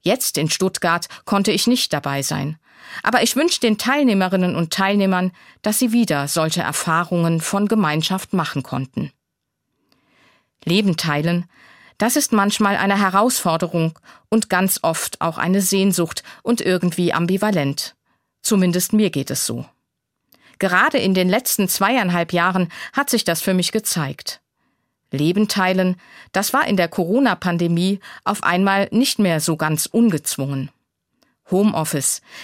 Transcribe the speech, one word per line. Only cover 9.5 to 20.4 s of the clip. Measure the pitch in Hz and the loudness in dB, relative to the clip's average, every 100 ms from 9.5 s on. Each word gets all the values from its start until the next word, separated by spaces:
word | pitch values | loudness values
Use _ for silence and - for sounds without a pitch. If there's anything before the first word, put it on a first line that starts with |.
| _ _ _ _ _ _ _ _ _ _ _ | _ _ _ _ _ _ _ _ _ _ _
Leben | - 185 202 160 | -2 2 2 0
teilen, | 160 147 165 175 175 _ - - - - | -2 0 0 -2 -4 _ -20 -20 -18 -2
das | 220 | 0
ist | 294 277 | 0 2
manchmal | 220 196 - 202 202 | 2 2 2 0 0
eine | 196 202 | 0 2
Herausforderung | 196 190 240 - 180 165 170 170 160 - - - - | 2 4 2 2 0 0 0 0 -2 -4 -20 -20 -2
und | 220 - | -2 2
ganz | 180 190 - | 0 0 0
oft | 170 160 - - | -2 -2 -6 -4
auch | 165 165 | -4 -2
eine | 175 196 | 0 0
Sehnsucht | 180 196 196 175 165 - - - | 2 2 2 2 -2 -4 -14 -10
und | - 240 | -4 -2
irgendwie | - 180 180 170 175 | 0 0 0 0 0
ambivalent. | 156 175 190 214 185 139 143 - _ _ _ _ _ | 0 0 0 0 0 -2 -4 -8 _ _ _ _ _
Zumindest | - 202 180 175 - | 0 2 2 0 0
mir | 214 202 | 2 2
geht | 143 135 | 0 -4
es | 127 - | -4 -4
so. | 117 139 _ _ _ _ _ _ _ | -6 -10 _ _ _ _ _ _ _